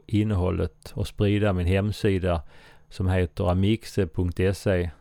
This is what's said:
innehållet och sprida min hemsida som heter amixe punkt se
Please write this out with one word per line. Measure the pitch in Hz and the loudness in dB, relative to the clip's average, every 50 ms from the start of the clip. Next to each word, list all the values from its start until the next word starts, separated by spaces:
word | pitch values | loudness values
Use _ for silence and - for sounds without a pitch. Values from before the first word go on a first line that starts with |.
| - - | -2 0
innehållet | - 104 107 110 107 92 90 90 90 87 85 80 - _ - - - | 0 2 2 2 2 0 0 0 0 0 -2 -4 -4 _ -20 -12 -8
och | - 101 - | -6 -6 -6
sprida | - - 104 101 101 104 107 104 95 | -2 0 2 2 2 2 2 2 2
min | 90 87 87 | 0 0 2
hemsida | 92 95 98 107 101 - - 107 98 92 87 90 87 98 - - - - - - - - - - | 2 2 0 0 -2 0 0 0 2 2 0 0 -2 -2 -4 -8 -16 -20 -20 -20 -20 -20 -20 -16
som | - - 98 92 | -8 -4 -2 0
heter | 92 92 90 87 - - 95 87 | 2 2 0 -2 -2 -2 0 0
amixe | 87 92 98 101 113 110 - - - - 98 85 | 2 2 2 2 2 0 -2 -4 -2 -2 -2 -2
punkt | - - 90 87 85 - 92 92 98 - | -2 -2 -2 -2 -2 0 0 0 0 0
se | - 107 95 90 87 82 - - | 0 0 2 2 0 -2 -6 -10